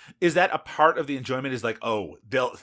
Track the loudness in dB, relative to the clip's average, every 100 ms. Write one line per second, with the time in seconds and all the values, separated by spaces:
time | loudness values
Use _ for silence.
0 | -20 0 2 4 2 0 -8 4 4 4
1 | -4 -6 -4 -4 -4 -4 -4 -4 -2 -2
2 | -4 -10 -4 -2 -2 -4